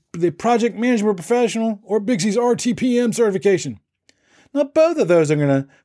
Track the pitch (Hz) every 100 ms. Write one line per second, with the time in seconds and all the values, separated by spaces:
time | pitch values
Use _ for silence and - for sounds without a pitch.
0 | _ 175 170 170 226 240 226 202 240 240
1 | 208 190 165 240 233 226 226 208 - 214
2 | 208 240 202 202 240 233 247 208 254 240
3 | 240 202 226 190 202 185 143 107 _ _
4 | _ _ _ _ _ 277 285 320 320 320
5 | 185 170 151 151 143 135 135 _